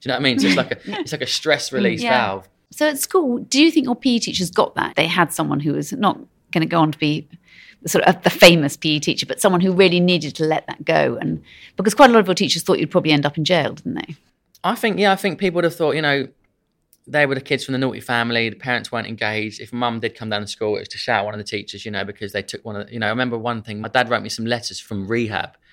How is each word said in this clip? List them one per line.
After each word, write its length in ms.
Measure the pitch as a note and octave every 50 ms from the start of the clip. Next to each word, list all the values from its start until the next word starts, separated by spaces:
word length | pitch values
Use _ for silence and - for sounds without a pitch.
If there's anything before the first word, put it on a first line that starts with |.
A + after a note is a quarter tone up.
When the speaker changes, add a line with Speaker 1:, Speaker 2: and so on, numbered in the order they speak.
Speaker 1:
Do 80 | - -
you 0 |
know 60 | B2
what 40 | B2+
I 20 | C#3
mean? 140 | C3 A#2+ -
So 100 | - G3
it's 80 | F#3
like 140 | D#3 B2 - A2+
a, 60 | - -
Speaker 2:
<laughs> 180 | F#3+ G#3 G4+
Speaker 1:
it's 120 | E4 - D#3
like 100 | - D3
a 40 |
stress 460 | - - - - D#3 D3 C3+ - - C3
release 300 | C3 - - A2+ - A#3+
Speaker 2:
Yeah. 240 | A#3 A3+ B2 A2+
Speaker 1:
valve. 220 | G2 F#2+ F#2+ - - _ _ _ _ -
Speaker 3:
So 160 | - D4+ D4+
at 100 | D4 -
school, 400 | - - - F#4+ D#4+ B3+ A#3+ A#3+
do 240 | - - - C4+ D#4
you 80 | E4
think 160 | D4+ D#4+ B3+
your 100 | B3+ A#3+
P 200 | - - F3+ A#3+
E 20 | A#3
teachers 300 | - - - - F3+ E3+
got 240 | - - - - -
that? 220 | - - - -
They 100 | - D#3
had 260 | E3 E3+ F3+ E3+ D#3+ -
someone 280 | - D#3 D3 C#3+ C#3+
who 120 | D3 D#3 C#3+
was 200 | D3 D3 - -
not 260 | - G#3 F#3 - - - - _ _ _ _ -
gonna 140 | - D#3+
go 140 | E3 F3 E3
on 120 | D#3 D#3 D3+
to 60 | -
be 280 | D#3 D3 D3+ D3+ - - - - _ _ - - - - - _ -
the 60 | E3
sort 160 | - F#3+ -
of, 180 | - F3+ - -
the 80 | F3
famous 460 | - - - F3 F3 E3 C#3+ C#3+ -
P 200 | - - D#3 D3+
E 40 | D3
teacher, 240 | D3 E3+ - - -
but 160 | - - -
someone 220 | - G3 F#3 F3 F#3
who 100 | F#3+ F3+
really 280 | F3+ G3 F3+ F3 F3
needed 340 | F3 F3+ F3+ E3+ D#3 C#3+ -
to 80 | - D#3+
let 220 | D#3 D#3 - -
that 180 | - - - D3+
go. 320 | - D#3+ D#3 D3 C3 A#2+ -
And 220 | - D#3 D#3+ D3+ - - - - - - _
because 180 | - F#3+ G#3+ -
quite 160 | - C#4+ B3
a 20 | A#3
lot 60 | A3
of 60 | G3
your 80 | F#3 F3+
teachers 280 | - G3+ C3+ - E3 -
thought 160 | - E3+ -
you'd 100 | D#3 D3
probably 220 | - F3+ D3 D#3 D3+
end 120 | D3 C#3
up 140 | C#3+ D3 E3
in 60 | D3+
jail, 260 | D#3 F3+ E3 C#3 - -
didn't 220 | D3 - - -
they? 220 | - - - D3+ - _ _ _ _ _ _ _ _ -
Speaker 1:
I 120 | F3+ A#3
think, 240 | - - A3+ F#3 F3
yeah, 140 | G3+ G3 F#3+
I 40 |
think 220 | F#3 - G3+ D#3 -
people 180 | E3+ F3+ E3
would 80 | F3 E3+
have 100 | E3 D#3
thought, 200 | - E3 D3+ B2+
you 80 | D#3 D#3
know, 260 | C#3+ C#3 C#3 - - - _ _ _ _ _ _ _ _ _ _ _ _ _ _
they 200 | - C3+ D3 C#3+
were 80 | C3+ C#3
the 60 | C3 C3
kids 220 | - D3 B2+ -
from 60 | - C3+
the 60 | B2+
naughty 220 | C3+ B2+ - A2
family, 480 | - - B2 A#2 A#2 A#2+ A#2 A#2 A2+ A2+
the 80 | G#2
parents 340 | - - C3 B2 A#2 G#2+ -
weren't 160 | - A#2 G#2+
engaged. 540 | G2+ A2+ G#2 A#2 G#2+ G#2+ A2 G#2+ A2 G2+ -
If 140 | A2 - -
mum 260 | A#2+ B2 A#2+ A#2 A2+
did 140 | A#2 A2 -
come 140 | - A2+ A2
down 100 | G#2+ G#2
to 60 | G#2
school, 300 | G#2 - - A2+ G#2+ G#2
it 20 | G2+
was 80 | - -
to 80 | - -
shout 220 | - - A#2 G2+
at 40 | G2+
one 80 | G#2 G#2+
of 40 | G#2+
the 60 | G2+
teachers, 400 | - A2 G#2 G2+ - - G2 -
you 60 | A2+
know, 120 | G#2 G2 G2+
because 300 | G2+ G2+ - G#2+ F#2+ -
they 100 | G2+ G2
took 220 | - - - -
one 120 | A2+ G#2
of 100 | G2+ G#2
the, 80 | - A2+
you 40 | A#2
know, 100 | A2 G#2
I 20 |
remember 260 | A2+ B2 B2+ B2 A#2
one 240 | A2+ A2 A#2+ A#2 A2+ G#2+
thing, 160 | A2+ G#2 G#2
my 100 | G#2+ A2
dad 200 | - B2+ A#2+ A2+
wrote 140 | A#2+ G#2+ G2+
me 80 | G#2+
some 160 | - - A2+
letters 340 | A2+ A#2+ A#2 A2+ - G2 -
from 260 | - - A2 G2 F#2+
rehab, 520 | F#2+ A2+ A#2+ A#2 G#2+ G2+ - - - - _ _ _